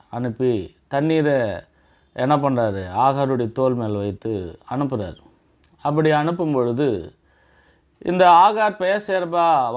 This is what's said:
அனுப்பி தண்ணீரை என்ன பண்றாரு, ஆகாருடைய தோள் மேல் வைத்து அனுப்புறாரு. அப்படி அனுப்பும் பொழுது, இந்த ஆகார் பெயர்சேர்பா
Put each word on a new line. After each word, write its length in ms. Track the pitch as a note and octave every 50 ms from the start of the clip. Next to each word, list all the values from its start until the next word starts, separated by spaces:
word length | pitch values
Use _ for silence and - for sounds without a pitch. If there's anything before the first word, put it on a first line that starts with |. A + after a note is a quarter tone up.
| _ _
அனுப்பி 640 | - A#2+ B2 B2 A2 - C3 B2+ A#2+ G#2 F2+ D#2+ - _ _ _
தண்ணீரை 760 | - C#3 D3 D#3+ D#3+ D#3+ D3+ D3+ C#3+ C3 A#2+ G#2+ F#2 E2+ - _ _ _ _ _ _ _ _ _ _
என்ன 240 | - B2+ C3 D3 C#3+
பண்றாரு, 460 | C#3 C#3+ C3 A#2+ A#2 G#2+ G2 G2 F#2+ F2+ F2+ G#2
ஆகாருடைய 540 | B2 C3+ C3+ C#3 C#3+ C3 C3+ A#2+ A#2+ A2
தோள் 220 | A2+ - C3 C3 B2+
மேல் 220 | A#2+ A#2 G#2+ G#2
வைத்து 640 | G2+ G2+ G2+ G2 F#2+ - A2 A2 G2+ F#2 E2+ E2 - _ -
அனுப்புறாரு. 480 | B2 C3 C#3+ C3 C3 A2+ G2+ F2 D#2+ - _ - _ _ _ _ _ _ _ _ _ _
அப்படி 280 | - C#3+ D3 D#3 D#3 D#3
அனுப்பும் 420 | D3+ D3+ D3 D#3+ F3 F3 F3 D#3
பொழுது, 640 | D3 C3 B2 A#2+ A#2+ B2 D3 C#3 A2+ F#2 D#2+ D2 - _ _ _ _ _ _ _ _ _ _ _ _ _ _ _ _ _
இந்த 320 | - - F3 F3+ F#3 F3+
ஆகார் 520 | F3 E3 F3+ G#3 G#3+ G#3+ G#3+ G#3+ F#3+ G#3
பெயர்சேர்பா 920 | F#3 F3+ G3 G#3 G#3 - F#3+ F#3 F3+ E3+ E3 F3 E3+ E3 D#3+ C#3+ B2+ A#2+ A2+